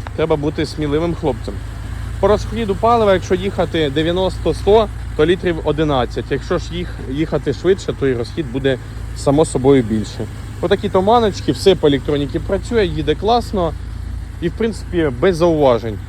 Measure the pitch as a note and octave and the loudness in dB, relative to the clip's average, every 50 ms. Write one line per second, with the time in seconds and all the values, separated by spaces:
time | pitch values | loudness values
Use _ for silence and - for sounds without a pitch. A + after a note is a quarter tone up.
0 | - - - - D#3 D#3+ D#3+ D3 C#3+ D#3+ D#3 - D3+ C#3+ - D3+ D3+ D3 C#3+ D#3 | -10 -8 -4 -2 0 0 0 0 0 -2 -2 -2 -4 -4 -4 -4 -4 0 0 0
1 | E3+ E3+ E3 - E3 C#3+ A#2+ - - B2 G#2 - - - - - - - - - | 0 0 -2 -2 -2 -2 -2 -2 -6 -8 -8 -8 -8 -10 -10 -10 -8 -8 -8 -8
2 | - - - - F#3+ G3 G#3 G3 - - A3 A3+ A3+ G3 G3 - A3 A3+ A#3+ A#3 | -8 -8 -4 0 2 2 2 2 0 -4 -4 -4 -2 -2 -2 0 2 4 4 4
3 | G#3+ G3+ F#3+ E3+ - - F#3+ F3+ F#3 G3+ - G3 F3 D#3+ - E3 D#3 D3 C3+ D#3 | 4 4 4 2 2 0 -2 0 0 -4 -2 -2 -2 0 0 0 0 0 0 0
4 | D#3 E3 F3 F#3 F#3+ F#3 - - - - - - - G3 G#3 A3+ G#3+ G3+ - - | 0 0 0 0 0 -2 -2 -2 -2 -2 -2 0 4 6 6 6 6 4 -2 -8
5 | - - - - D3+ E3 F#3+ F3 - F3+ E3 D#3 D#3 D#3 D3 D3 D#3+ D3+ C#3+ B2+ | -8 -8 0 2 4 4 4 2 2 -2 -2 0 -2 -2 0 0 0 2 2 2
6 | A#2+ A2+ - A#2+ A2+ - C#3 C#3+ - - F#3 D#3 - - D#3+ F3+ F3 - - - | 0 0 -2 -6 -4 -4 -4 -4 -2 -2 -2 -2 -2 -4 -6 -6 -6 -6 -8 -10
7 | A#2 B2 C3 D3 D#3+ - E3+ D3 - D3+ B2 - - F3+ G3 F#3+ - - B2+ - | -8 -6 -4 -4 -2 -2 -2 -2 -2 -2 -4 0 2 2 2 2 0 -6 -4 0
8 | C#3 C3+ B2+ A#2 A2+ - - - D#3+ B2 A2+ F3 C3+ C3+ C3 A#2 - - - - | 0 0 0 0 -2 -6 -4 -6 -6 -4 -4 0 0 0 0 0 -4 -10 -10 -10
9 | - - - - - D3 C#3 D3+ E3 - - C#3 B2 C#3 C#3+ C3 A#2 G#2 A2+ A2 | -10 -10 -8 -2 2 2 4 4 4 2 2 2 4 6 6 6 4 2 0 -2
10 | G2+ - - - A2 - - - - - - - - E3+ E3+ D#3 - F#3+ - F#3 | -2 -4 -6 -8 -8 -8 -8 -12 -12 -12 -8 -4 0 0 0 0 0 0 0 2
11 | F#3 G#3 A#3 A#3+ A3+ G3+ E3+ - - - C#3 - - G3 F3+ - - D3+ C#3 C3 | 4 4 4 4 4 2 0 -2 -2 -2 -2 2 4 4 4 6 4 2 2 2
12 | - - D3 C#3+ D3 C3 - D#3 - - G3 F#3+ - - A#3+ A3+ G3+ F3 D3+ D#3 | 0 0 -2 0 -2 -2 -4 -4 -2 -2 -2 -2 -2 0 0 0 2 2 0 -2
13 | - D3 D#3 D3+ G3 G#3+ A#3+ A#3+ A3 - - F#3+ E3+ D#3 C#3+ - - - - - | 0 -2 -2 0 2 2 2 2 0 0 -2 -2 0 -2 -2 -6 -10 -10 -10 -10
14 | - - - - - - - - E3 E3+ - - A3 A3+ F#3+ - - - E3+ E3+ | -8 -8 -8 -8 -10 -10 -10 -6 -4 -4 -2 -2 -2 -2 -2 -4 -8 -4 -2 0
15 | D#3+ C#3+ A#2+ A#2+ D3+ G3 F3+ D#3 F3 E3+ E3 D3+ D3 C3 A#2+ A2 A2+ A2+ G#2 F#2+ | 0 0 0 2 2 2 4 4 4 4 4 6 6 4 4 4 2 -4 -6 -6
16 | - | -10